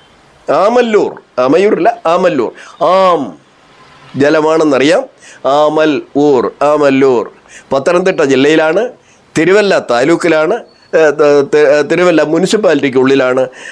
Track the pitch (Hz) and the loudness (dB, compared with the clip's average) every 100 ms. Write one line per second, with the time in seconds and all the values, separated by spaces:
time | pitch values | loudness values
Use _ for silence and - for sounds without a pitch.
0 | _ _ _ _ - 143 202 247 240 208 | _ _ _ _ -4 0 0 0 0 0
1 | 123 - _ - 127 165 208 180 202 - | -2 -8 _ -4 0 2 0 0 -2 -2
2 | 165 180 180 143 104 - - - 156 185 | -2 0 0 -2 -6 -10 -20 -4 -2 0
3 | 185 165 110 80 _ _ _ - - - | 0 0 -4 -12 _ _ _ -20 -20 -20
4 | - 131 143 156 151 165 156 127 143 208 | -12 -2 0 2 0 0 0 0 2 0
5 | 262 _ - - 127 147 151 156 156 131 | -4 _ -20 -8 -2 0 0 0 -2 -2
6 | 113 139 147 127 101 - 143 151 143 135 | -4 -2 2 2 -2 -2 -2 0 0 2
7 | 139 120 - - _ - - 135 156 175 | 2 0 -4 -14 _ -20 -6 -4 -2 -2
8 | 185 165 139 131 143 160 156 180 247 - | -2 -2 0 2 2 2 0 -2 -4 -10
9 | _ _ _ 151 165 202 202 160 - 120 | _ _ _ -2 0 0 2 -2 -2 -2
10 | 143 165 170 156 160 226 - _ - 170 | 0 0 0 0 -2 -4 -8 _ -4 0
11 | 151 151 147 143 139 151 147 147 143 165 | 0 2 2 2 2 2 2 2 0 0
12 | 180 160 151 165 185 214 196 143 139 127 | 2 2 0 -2 -2 0 0 0 0 0
13 | 131 139 127 131 127 - - | 2 2 0 -2 -4 -8 -20